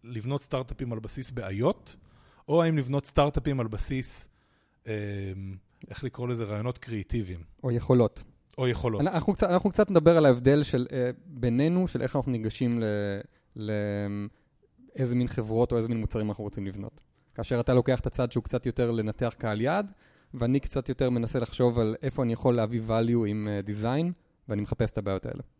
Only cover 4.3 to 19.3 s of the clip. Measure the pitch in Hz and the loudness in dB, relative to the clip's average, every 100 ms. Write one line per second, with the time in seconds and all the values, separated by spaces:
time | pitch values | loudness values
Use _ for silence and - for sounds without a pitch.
4.3 | _ _ _ _ _ - 107 104 101 98 | _ _ _ _ _ -8 -6 -4 -4 -6
5.3 | 95 98 95 _ _ - - 131 - 123 | -6 -10 -12 _ _ -16 -10 -10 -6 -4
6.3 | 120 107 104 117 123 - 110 95 120 95 | -4 -4 -4 -4 -6 -8 -8 -4 -4 -4
7.3 | 87 85 - 127 120 - 127 110 - - | -8 -14 -8 -2 -2 4 4 4 0 -20
8.3 | _ _ - 127 104 127 107 160 180 147 | _ _ -2 -2 0 -2 0 0 2 0
9.3 | 196 180 175 202 175 208 180 156 165 147 | 2 2 4 2 2 6 8 8 8 8
10.3 | 120 127 147 143 127 123 135 123 123 - | 8 6 6 4 0 0 -2 -2 -4 -14
11.3 | 135 120 117 156 180 185 - 135 143 131 | -2 0 2 4 2 0 -2 -2 0 0
12.3 | 120 110 - 123 120 110 104 101 98 - | -2 -2 -2 0 0 0 -2 -2 -6 -10
13.3 | _ _ - 107 107 104 101 101 101 101 | _ _ -10 -4 -2 -2 -2 -4 -6 -8
14.3 | _ _ _ _ _ - - 127 123 123 | _ _ _ _ _ -18 -4 0 0 0
15.3 | - 110 110 120 120 113 113 110 110 107 | -2 -2 0 2 0 0 -2 -2 -2 -4
16.3 | 104 104 107 98 98 98 - _ _ _ | -4 -8 -8 -8 -8 -12 -14 _ _ _
17.3 | - 110 120 120 127 120 127 127 - 123 | -12 -2 -2 4 4 4 0 0 -2 -2
18.3 | 120 - 123 127 113 120 117 107 - 120 | -2 -2 -4 -2 0 0 0 -2 -2 -4